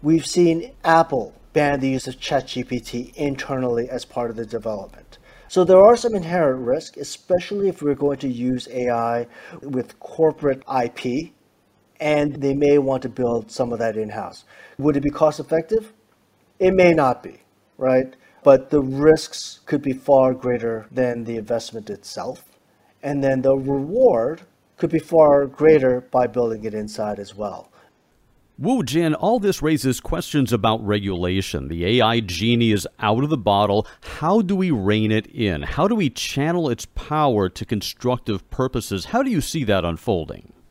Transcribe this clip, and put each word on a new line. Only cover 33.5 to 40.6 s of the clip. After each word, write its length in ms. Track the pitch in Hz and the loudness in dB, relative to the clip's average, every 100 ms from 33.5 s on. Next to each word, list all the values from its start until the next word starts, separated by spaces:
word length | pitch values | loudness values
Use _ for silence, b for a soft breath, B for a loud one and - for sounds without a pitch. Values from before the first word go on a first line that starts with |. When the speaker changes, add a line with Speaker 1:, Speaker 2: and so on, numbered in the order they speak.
| 101 104 101 110 B | 2 2 0 -2 B
Speaker 2:
How 400 | - - 156 208 | -18 -6 0 2
do 160 | 190 196 | 2 0
we 140 | 185 | 0
rein 420 | 135 95 107 110 | 0 2 2 2
it 140 | 110 107 | 0 -2
in? 340 | - 107 80 | -4 -2 -2
How 260 | 71 - 185 | -4 -2 0
do 80 | |
we 140 | 226 156 | 2 -2
channel 640 | - - - 147 175 160 | -4 -8 -4 -2 0 -2
its 160 | 117 - | -4 -8
power 560 | - - 151 147 110 95 | -12 -6 -2 2 2 0
to 140 | - 147 | -4 -6
constructive 840 | 107 - - 123 127 - 98 - | -6 -6 -6 -4 -4 -4 -6 -8
purposes? 560 | - 127 123 - 98 85 | -6 -4 -4 -6 -8 -4
How 160 | 233 | -2
do 80 | 269 | 0
you 120 | 202 | -2
see 220 | - 165 | -2 -6
that 200 | 120 98 | -2 0
unfolding? 680 | 85 82 - 95 76 50 - - | 0 -4 -4 -4 -4 -14 -18 -20